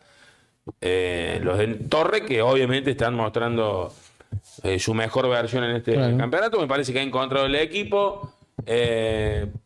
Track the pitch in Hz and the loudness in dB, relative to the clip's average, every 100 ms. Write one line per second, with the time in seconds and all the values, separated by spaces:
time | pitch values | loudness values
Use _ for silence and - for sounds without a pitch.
0 | _ - - _ _ _ - - 92 92 | _ -20 -20 _ _ _ -20 -6 -2 0
1 | 90 87 85 85 87 95 107 107 113 156 | 0 -2 -2 -2 0 2 0 -2 -2 2
2 | 170 214 147 120 117 135 123 131 135 127 | 2 0 0 2 4 4 2 0 -2 0
3 | 117 120 110 - 117 117 107 95 87 - | 0 0 -2 0 0 0 0 0 -4 -10
4 | - _ - 104 - - - 92 - 110 | -20 _ -12 -12 -12 -8 -2 0 0 0
5 | 110 131 127 120 113 127 120 120 - - | 0 0 2 2 0 -2 0 -2 0 2
6 | 123 123 120 156 220 214 143 139 131 127 | 2 2 2 0 2 0 0 0 0 -2
7 | 135 127 131 139 135 143 160 185 208 202 | -2 -2 0 0 2 2 0 -2 -2 0
8 | 202 202 - - _ - 110 117 120 113 | 0 -2 -10 -16 _ -12 -2 0 2 2
9 | 110 110 107 107 104 - | 0 0 0 -2 -4 -8